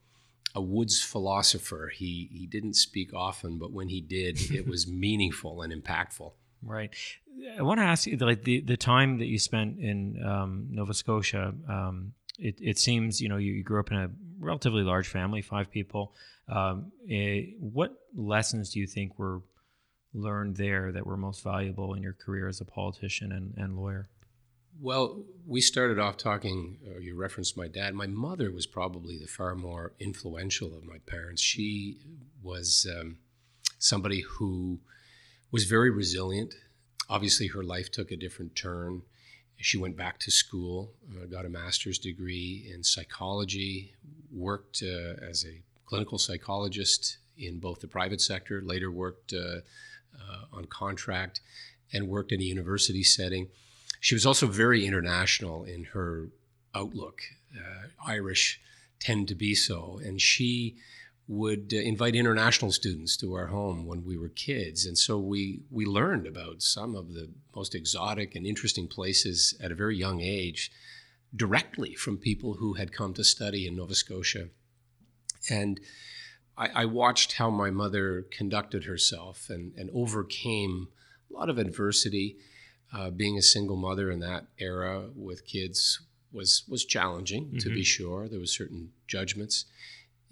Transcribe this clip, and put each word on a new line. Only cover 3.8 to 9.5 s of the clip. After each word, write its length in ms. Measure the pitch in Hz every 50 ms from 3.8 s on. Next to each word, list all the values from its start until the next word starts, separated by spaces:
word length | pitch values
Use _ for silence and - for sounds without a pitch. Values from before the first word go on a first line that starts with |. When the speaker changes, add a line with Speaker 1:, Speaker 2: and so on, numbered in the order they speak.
| 95 90
Speaker 1:
he 120 | 92 92
did, 500 | 80 76 92 92 92 90 85 - - -
it 160 | - 95 90 -
was 200 | 87 87 - 87
Speaker 2:
<laughs> 180 | 90 90 95
Speaker 1:
meaningful 560 | 104 107 104 98 87 78 - - 78 80 87
and 100 | 82 80 80
impactful. 600 | 78 73 - 85 82 90 - - - 78 76 - _ _ _ _ - 123
Speaker 2:
Right. 300 | 110 107 110 107 104 - - - - - - _ - 277 262 262 254 226 214
I 40 |
wanna 220 | 135 143 214 226 208
ask 220 | 175 170 - - 214
you, 100 | - 120
like, 260 | 123 117 117 101 107
the, 160 | 123 123 131
the 160 | 151 123 123 -
time 400 | - 123 123 127 135 135 131 117
that 60 | 117 117
you 120 | - 104
spent 400 | - -